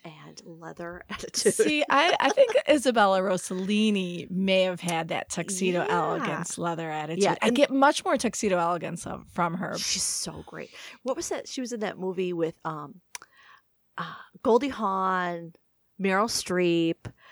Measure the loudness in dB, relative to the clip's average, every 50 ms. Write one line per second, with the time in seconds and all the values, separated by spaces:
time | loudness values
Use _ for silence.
0 | -14 -20 -18 -18 -20 -20 -20 -20 -20 -20 -18 -16 -16 -16 -14 -12 -12 -12 -12 -14
1 | -14 -12 -12 -10 -10 -6 -2 0 2 2 4 4 4 2 2 2 2 2 4 4
2 | 4 4 4 4 4 4 6 6 4 6 4 2 4 6 4 4 4 4 4 6
3 | 6 6 6 4 2 0 0 -2 -2 -4 -6 -4 -2 0 2 4 4 4 2 2
4 | 0 -2 -6 -8 -8 -6 -2 0 2 4 4 4 4 2 0 -2 -2 -2 -2 -2
5 | -2 -2 -4 -6 -6 -6 -6 -6 -4 -4 -4 -2 0 0 0 0 0 0 0 0
6 | 0 0 -2 -2 -2 -4 -4 -4 -6 -6 -6 -6 -4 -4 -4 -4 -6 -6 -6 -6
7 | -6 -4 -2 2 2 2 2 2 2 2 4 4 4 4 4 4 4 4 4 2
8 | 0 0 0 0 0 -2 -2 -2 -2 0 2 2 2 0 -2 -2 -4 -6 -8 -8
9 | -10 -10 -12 -12 -14 -10 -4 -2 -2 -2 -2 -4 -6 -6 -6 -4 -4 -2 -2 -2
10 | -2 -2 -4 -4 -6 -8 -10 -12 -14 -14 -14 -14 -16 -16 -16 -18 -18 -18 -16 -10
11 | -6 -6 -4 -4 -4 -6 -6 -6 -6 -8 -8 -6 -6 -6 -6 -6 -6 -6 -6 -4
12 | -4 -4 -2 -2 -2 -2 0 0 -2 -2 -2 _ -8 -8 -8 -8 -10 -14 -16 -20
13 | _ _ -20 -20 -20 _ _ _ -20 -20 -20 -20 _ _ _ _ _ _ _ -10
14 | -10 -10 -10 -14 -18 -20 -12 -2 2 4 4 4 4 0 -4 -4 -4 -2 -2 0
15 | 0 0 0 -2 -2 -4 -6 -8 -10 -12 -16 _ _ _ _ _ _ _ _ -4
16 | -2 0 2 2 2 2 0 -4 -4 -2 0 2 2 4 4 4 2 2 0 -2
17 | -6 -18 -18 _ _ -20